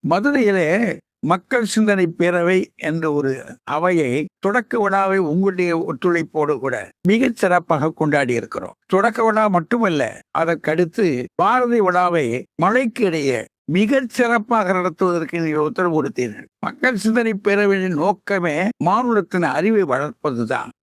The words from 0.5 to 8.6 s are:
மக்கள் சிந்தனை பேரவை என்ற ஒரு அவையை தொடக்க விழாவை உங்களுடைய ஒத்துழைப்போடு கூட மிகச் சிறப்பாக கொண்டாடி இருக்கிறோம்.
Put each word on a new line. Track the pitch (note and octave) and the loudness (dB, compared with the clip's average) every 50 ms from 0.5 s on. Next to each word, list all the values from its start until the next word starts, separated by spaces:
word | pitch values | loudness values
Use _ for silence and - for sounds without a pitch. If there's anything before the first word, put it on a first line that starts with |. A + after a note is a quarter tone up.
| G3 F#3 E3+ D3+ E3+ G#3 A#3 G3 - - _ _ _ _ - C#3+ | 2 2 2 2 2 0 0 -2 -4 -6 _ _ _ _ -2 -2
மக்கள் | F3 F#3 - _ - B3 A3+ G3 - | -2 -2 -2 _ -2 -2 -2 0 0
சிந்தனை | A3 G#3+ G#3 G3+ F#3+ F#3 E3 E3+ - | 0 2 2 2 2 2 0 0 0
பேரவை | E3+ F3 F3 F3 E3+ F3 F#3 F#3 G3 - _ | 0 0 2 2 2 2 2 0 0 -2 _
என்ற | - - D#3 D3+ E3 D#3+ D#3 D3 | -10 -6 -6 -4 -2 -2 -2 -2
ஒரு | D3 C#3+ C3+ C3 B2+ - - A#3+ _ _ | 0 0 -2 -4 -4 -8 -16 -20 _ _
அவையை | - D3 D3+ E3+ F#3 F3+ E3 D3+ B2+ A#2+ C#3+ D#3 - _ _ | -6 -6 -2 0 0 2 2 0 0 0 -2 -4 -6 _ _
தொடக்க | - G3 G3+ B3 A3+ _ - A#3+ | -4 -2 -2 -2 -4 _ -2 0
விழாவை | G3+ G3 F#3+ G3 G3 F#3+ F#3+ G3 | 0 2 2 0 0 2 0 0
உங்களுடைய | F#3 D#3 D3+ F3+ F#3+ G3 F#3 F3+ F3+ F3 E3+ E3 | 0 0 0 2 2 0 0 0 0 0 0 -2
ஒத்துழைப்போடு | E3 D#3 D#3+ B2 - F3+ E3+ E3+ D#3+ D3+ _ D#3 D3+ D3 D3+ B2 | -2 -4 -6 -2 0 0 0 0 -2 -4 _ -2 0 0 0 -2
கூட | A#2+ C3+ A#2+ A2 G2 - _ _ _ F3+ | -2 -4 -4 -6 -8 -12 _ _ _ 2
மிகச் | G3+ A3+ C4 B3 A#3 - - | 2 4 2 0 0 0 0
சிறப்பாக | F#3 F3+ F3 F3 _ E3 D3 C3 D#3+ E3 | 2 2 0 2 _ -2 0 0 -2 -2
கொண்டாடி | - D#3 D3+ C#3+ D3 C#3 B2 B2 | -2 -2 0 2 0 0 0 0
இருக்கிறோம். | A#2 A2 A2+ - - | -2 -2 -6 -10 -10